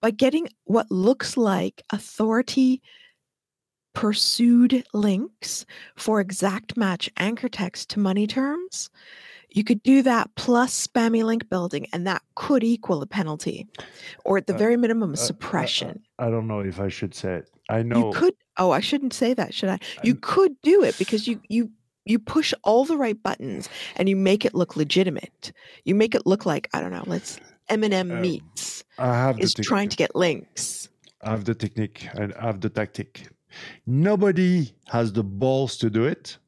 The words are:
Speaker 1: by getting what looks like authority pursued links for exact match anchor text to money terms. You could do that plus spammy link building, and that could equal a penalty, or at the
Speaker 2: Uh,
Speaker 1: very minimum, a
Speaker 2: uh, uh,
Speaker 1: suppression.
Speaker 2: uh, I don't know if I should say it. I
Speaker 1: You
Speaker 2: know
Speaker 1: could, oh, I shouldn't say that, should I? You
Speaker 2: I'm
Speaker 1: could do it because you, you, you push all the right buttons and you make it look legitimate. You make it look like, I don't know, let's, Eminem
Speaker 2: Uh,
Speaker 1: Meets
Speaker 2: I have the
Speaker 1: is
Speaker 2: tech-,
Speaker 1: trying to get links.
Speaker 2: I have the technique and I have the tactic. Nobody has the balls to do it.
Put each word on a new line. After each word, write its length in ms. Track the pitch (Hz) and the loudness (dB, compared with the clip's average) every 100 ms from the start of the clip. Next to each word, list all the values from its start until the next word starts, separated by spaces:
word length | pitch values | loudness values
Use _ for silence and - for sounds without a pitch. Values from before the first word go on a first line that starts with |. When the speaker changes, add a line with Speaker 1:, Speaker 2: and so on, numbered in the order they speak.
Speaker 1:
by 100 | 220 | 0
getting 380 | 214 262 302 330 _ - | 2 2 2 -4 _ 0
what 260 | 226 220 | 0 2
looks 460 | 185 196 262 - - | 0 2 2 0 0
like 440 | 220 190 185 - - | 2 2 -2 -6 -8
authority 920 | 208 - - 220 220 254 - 262 254 _ - _ _ _ _ _ _ _ _ _ | -8 -8 -4 0 0 0 2 2 2 _ -20 _ _ _ _ _ _ _ _ _
pursued 920 | - 214 214 - - 240 240 247 254 247 | -4 -2 0 0 2 6 6 6 4 0
links 720 | 208 208 190 294 _ - - - - - - | 0 2 2 -2 _ -10 -10 -12 -20 -20 -10
for 240 | - 220 | 0 0
exact 580 | 196 190 190 196 - - | 0 -2 -2 -2 -8 -2
match 320 | 202 180 - - | -2 -2 -6 -4
anchor 320 | 185 226 247 | -4 -2 -6
text 400 | - 180 - - | -4 -6 -6 -8
to 80 | - | -2
money 280 | 202 190 214 | 0 0 0
terms. 640 | 247 269 311 370 - - _ - - - - _ | -2 -2 -4 -8 -12 -14 _ -20 -20 -20 -20 _
You 140 | - | -4
could 180 | 214 233 | 0 0
do 220 | - 269 | 6 6
that 260 | 262 233 - - | 6 2 -2 -6
plus 500 | - 240 247 - - | 2 4 4 0 -2
spammy 380 | - 226 226 | 2 2 2
link 260 | 220 226 - | 2 -2 -2
building, 380 | 185 175 147 - | -4 -2 -6 -4
and 120 | 175 175 | -4 -2
that 160 | 185 _ - | -4 _ -12
could 280 | - 277 | 2 2
equal 380 | 226 233 - 175 | 4 0 0 -2
a 60 | 143 | -2
penalty, 580 | 202 160 151 - - 208 - - - - - - | -4 -4 -4 -6 -8 -12 -18 -20 -20 -20 -10 0
or 120 | 196 | 0
at 80 | - | 0
the 80 | |
Speaker 2:
Uh, 40 | 185 | 0
Speaker 1:
very 200 | 214 240 | 2 4
minimum, 360 | 240 226 202 | 2 2 -2
a 0 | |
Speaker 2:
uh, 60 | 139 | -2
uh, 40 | - | -4
Speaker 1:
suppression. 800 | - - 165 160 - - - _ _ | -6 -4 -4 -2 -4 -6 -12 _ _
Speaker 2:
uh, 60 | 120 | -2
I 20 | |
don't 180 | 113 110 | -2 -2
know 120 | 107 | -4
if 200 | 98 90 | -4 -4
I 100 | 98 | -6
should 260 | - 98 - | -4 -8 -6
say 200 | 95 90 | -6 -6
it. 120 | - _ _ | -8 _ _
I 120 | 113 | -2
Speaker 1:
You 20 | |
Speaker 2:
know 280 | 117 226 226 | 2 2 2
Speaker 1:
could, 240 | 101 349 - _ - | 2 2 0 _ 0
oh, 140 | 185 | 2
I 100 | 143 | 2
shouldn't 320 | 208 294 269 | 2 -2 -2
say 200 | - 233 | -2 0
that, 200 | 247 185 | 0 -2
should 160 | - 190 | -4 -4
I? 100 | 185 - - | -4 -6 -4
You 100 | 220 | -2
Speaker 2:
I'm 60 | 254 | -2
Speaker 1:
could 400 | - - 381 269 | 0 4 4 2
do 220 | - 392 | 4 6
it 140 | 339 - | 6 2
because 300 | 196 214 220 | -2 -2 -2
you, 140 | 220 _ | -6 _
you, 220 | 220 226 - _ _ - | -2 -2 -6 _ _ 0
you 140 | 226 | 0
push 340 | 214 311 302 - | 2 -2 0 -2
all 220 | - 226 277 | 2 4 4
the 120 | 320 | 0
right 240 | 247 220 | 0 -2
buttons 460 | 208 - 135 92 - - - - | -4 -6 -6 -8 -10 -14 -14 -2
and 120 | 190 | 0
you 80 | 190 | 2
make 300 | 190 208 - | 4 4 2
it 80 | |
look 220 | - 175 - | 0 -2 0
legitimate. 760 | 151 180 185 147 - _ - - - - - | 0 2 2 -2 -10 _ -20 -20 -20 -12 0
You 100 | 196 | 2
make 180 | 220 | 2
it 120 | - - | 2 2
look 200 | 196 202 | 2 2
like, 240 | 147 - | -2 -2
I 60 | - | -6
don't 100 | - | -6
know, 120 | - - | -8 -6
let's, 320 | 175 - - - _ _ | -6 -6 -16 -20 _ _
Eminem 420 | 220 214 190 180 | 0 2 0 -2
Speaker 2:
Uh, 100 | 170 | -2
Speaker 1:
Meets 600 | 180 160 - - - - - - | -2 -4 -8 -12 -12 -12 -18 -4
Speaker 2:
I 160 | 127 120 | 0 2
have 220 | 131 120 | 2 0
the 60 | |
Speaker 1:
is 100 | - | 0
Speaker 2:
tech-, 120 | - 104 | 0 0
Speaker 1:
trying 240 | 208 208 | 0 0
to 80 | - | -2
get 180 | - - | -2 2
links. 720 | 175 135 - - - - - _ _ _ | 0 0 -8 -10 -10 -10 -14 _ _ _
Speaker 2:
I 100 | 104 | -6
have 140 | 110 101 | -4 -2
the 100 | 113 | -4
technique 520 | 104 - 104 - - | -4 -4 -8 -8 -16
and 200 | - 104 - | -8 -8 -6
I 100 | 117 | -6
have 160 | 101 | -4
the 80 | 104 | -6
tactic. 580 | - 104 - - - - _ _ - - - - | -4 -6 -8 -14 -14 -20 _ _ -20 -20 -16 -4
Nobody 880 | 131 175 208 202 180 185 180 135 _ _ | 0 2 4 2 4 4 2 0 _ _
has 240 | 120 117 | -2 0
the 120 | 101 | -2
balls 540 | 101 98 131 131 135 - | -4 -2 0 2 0 -2
to 120 | 113 | -2
do 160 | 107 127 | 0 0
it. 320 | - - - | -2 -12 -20